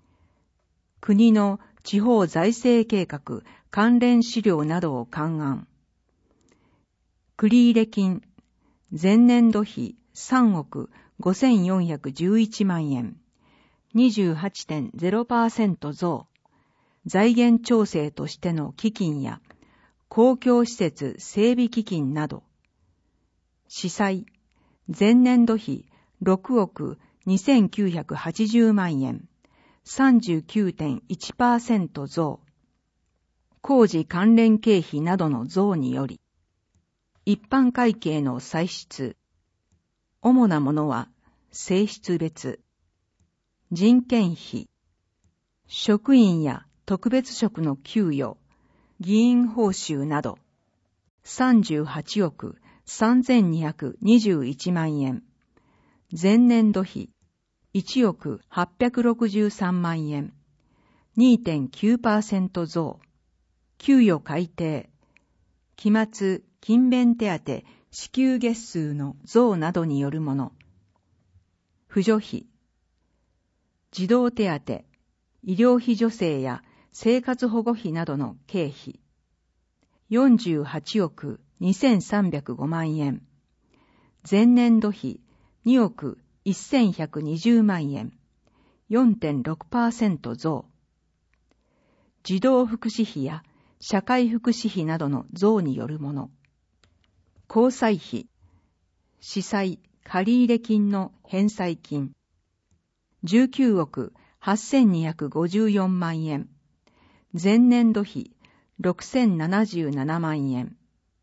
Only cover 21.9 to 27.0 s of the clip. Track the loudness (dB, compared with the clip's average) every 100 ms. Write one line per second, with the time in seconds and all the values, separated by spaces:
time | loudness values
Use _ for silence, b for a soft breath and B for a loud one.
21.9 | -4 -2 -4 -6 -8 -18 _ _ _ _
22.9 | _ _ _ _ _ _ _ _ -10 -8
23.9 | -2 -2 -4 -8 _ _ _ _ _ -12
24.9 | 0 4 6 6 4 4 2 -4 -10 -12
25.9 | _ _ -4 0 0 0 0 0 -4 -12
26.9 | -12